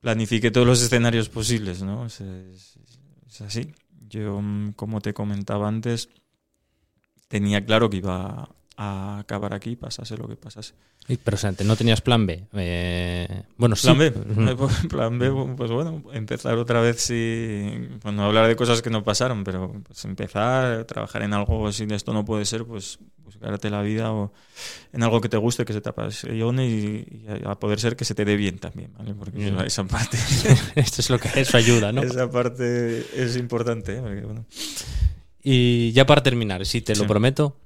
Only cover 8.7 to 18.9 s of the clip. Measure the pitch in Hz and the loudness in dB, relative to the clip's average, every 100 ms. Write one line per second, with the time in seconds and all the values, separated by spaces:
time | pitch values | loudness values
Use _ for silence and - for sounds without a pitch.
8.7 | - 104 98 95 104 - 104 101 101 107 | -10 -8 -6 -8 -10 -8 -6 -6 -6 -8
9.7 | 120 - - 113 110 113 110 110 107 107 | -10 -10 -12 -12 -12 -12 -14 -16 -18 -20
10.7 | _ _ _ - 123 - 101 107 92 98 | _ _ _ -6 -4 -2 -2 -2 0 2
11.7 | 110 117 110 - 120 101 82 101 104 87 | 4 4 4 4 4 2 -2 -8 -6 -2
12.7 | 87 90 87 90 87 87 95 - - 117 | -2 -2 -2 -2 -4 -6 -8 -12 0 2
13.7 | 104 127 127 156 113 104 107 110 127 135 | 4 4 6 4 2 -4 2 2 2 0
14.7 | - 165 - 117 120 123 135 135 127 120 | 0 -2 -2 -2 0 0 0 -4 -4 -4
15.7 | 117 160 160 - 135 107 123 123 117 117 | -2 -4 -8 -10 -10 -6 -6 -2 -2 0
16.7 | 117 117 113 - 120 113 113 113 104 101 | 2 2 2 -2 0 -2 -2 -4 -4 -6
17.7 | 113 120 120 107 104 101 110 113 117 120 | -6 -10 -10 -6 0 2 6 6 4 4
18.7 | 117 117 | 2 2